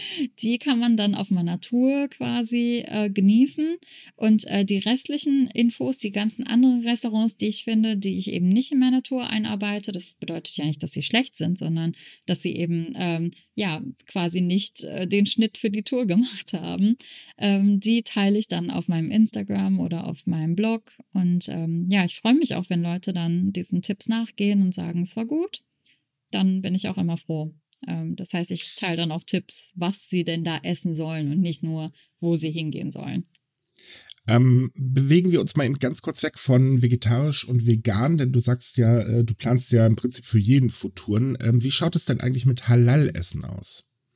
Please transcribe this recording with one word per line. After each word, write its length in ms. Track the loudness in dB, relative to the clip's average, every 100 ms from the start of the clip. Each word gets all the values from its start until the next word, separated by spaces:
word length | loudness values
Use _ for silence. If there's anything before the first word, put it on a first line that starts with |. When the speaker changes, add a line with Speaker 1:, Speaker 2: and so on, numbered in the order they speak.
| -8 -6 -6 -2
Speaker 1:
Die 160 | -2 -2
kann 200 | 0 0
man 180 | 2 2
dann 200 | 2 -2
auf 140 | -2
meiner 280 | 0 0 -4
Tour 460 | -2 0 2 0 -4
quasi, 760 | -6 -4 -4 -2 -2 -2 -4 -4
äh, 240 | -4 -2
genießen. 680 | 2 4 6 4 0 -4 -4 -10 -20 -20
Und, 320 | _ 2 2 2
äh, 180 | 0
die 140 | 0 0
restlichen 720 | 0 -2 -2 -2 0 2 0
Infos, 500 | 2 0 0 -4 -4
die 140 | -4
ganzen 340 | -2 -2 -4 0
anderen 400 | 2 4 2 0
Restaurants, 500 | -2 0 0 0 0
die 120 | -4
ich 160 | -2
finde, 320 | -2 0 0 0
die 220 | -4 -4
ich 120 | -4
eben 180 | 0 2
nicht 220 | 2 2
in 80 | 2
meiner 240 | 4 2
Tour 260 | 0 -6 -4
einarbeite, 640 | -4 -4 -4 -4 -4 -6
das 240 | -4 -6
bedeutet 420 | -6 -8 -8 -8 -4
ja 80 |
nicht, 160 | -2 -2
dass 120 | -2
sie 100 | -4
schlecht 340 | 0 -2 -2 -4
sind, 220 | -2 -2
sondern 380 | -2 -2 -4 -6 -18 -14
dass 160 | -4 -2
sie 120 | -2
eben, 400 | -2 -4 -4 -6 -6
ähm, 340 | -4 -4 -4 -8 _ -6
ja, 260 | -6 -6 -10 -16 -10
quasi 360 | -4 -4 -2
nicht, 420 | 0 0 0 -2
äh, 240 | -6 -6 -2
den 180 | 2 2
Schnitt 320 | 2 0 -2
für 120 | -4
die 120 | -4
Tour 240 | -4 -2 0
<laughs> 0 |
gemacht 460 | 2 0 -4 -8
haben. 440 | -8 -6 0 0 0 -6 -20 -20 _
Ähm, 440 | 0 2 4 2
die 220 | 2 0
teile 360 | 0 0 2 2
ich 80 | 0
dann 240 | -4 -4
auf 160 | -4 -2
meinem 240 | -2 0
Instagram 680 | 4 2 2 -4 -2 0 0
oder 260 | -2 -4 -6
auf 200 | -8 -4
meinem 260 | -2 -2
Blog. 380 | 0 0 -2 -8 -20 -8
Und, 360 | -2 0 0 -2
ähm, 380 | -4 -4 -4 0
ja, 160 | 0
ich 100 | 0
freue 200 | -2 2
mich 200 | 2 2
auch, 160 | -4 -2
wenn 120 | -2
Leute 300 | -2 -4 -4
dann 400 | -2 -2 0 -2
diesen 300 | -4 -4 -4
Tipps 240 | -4 -4 -2
nachgehen 540 | -2 -4 -2 0 2
und 100 | 0
sagen, 300 | -2 -6 -4
„Es 140 | -4 -4
war 100 | -4
gut.“ 360 | -4 -4 -8 _ _ _ _ _ _ _
Dann 320 | 0 0 2
bin 120 | 0
ich 140 | -2 -2
auch 100 | -2
immer 180 | -2 -4
froh. 380 | -4 -6 -6 -12 _ _ -10
Ähm, 300 | -8 -6 -4
das 160 | -4
heißt, 180 | -2 -4
ich 240 | -6 -8 -6
teile 220 | -6 -4
dann 140 | -4
auch 120 | -4
Tipps, 460 | -4 -4 -2 -4 -4
was 340 | -6 -2 0 0
sie 160 | 0
denn 200 | -2 -4
da 140 | -4 -6
essen 360 | -2 -2 0
sollen 360 | -2 -4 -4 -2
und 80 | 0
nicht 220 | -2 -2
nur, 300 | -4 -6 -8 -14 _ _
wo 160 | -2 0
sie 140 | -2
hingehen 400 | -4 -6 -6 -8
sollen. 340 | -8 -6 -8 -8 _ _ _ _ -20 -20 -20 -20 -12 2
Speaker 2:
Ähm, 420 | 4 6 6 2
bewegen 580 | -4 -2 0 4 4 4
wir 80 | 2
uns 160 | 2 0
mal 80 |
eben 140 | 0 -2
ganz 240 | -2 -2
kurz 200 | -2 -2
weg 160 | -2 -2
von 440 | 2 4 6 4
vegetarisch 680 | 4 2 2 2 2 -2 0
und 180 | 0 2
vegan, 520 | 2 2 0 2 2
denn 140 | 2
du 60 | 2
sagst 380 | 2 0 0 2
ja, 240 | 4 4
äh, 240 | 2 0
du 100 | 0
planst 380 | 0 0 0 4
ja 140 | 4 6
im 100 | 4
Prinzip 280 | 2 -4
für 140 | 2 2
jeden 320 | 6 4 4
Foodtouren. 680 | -2 -8 -8 -2 0 0 0
Ähm, 220 | 2 2
wie 80 | 4
schaut 260 | 2 2 2
es 80 |
denn 160 | 2 2
eigentlich 260 | -2 2 2
mit 220 | 2 4
Halal-Essen 760 | 6 6 4 2 0 -2 -4
aus? 440 | -8 -2 2 2 0 _ _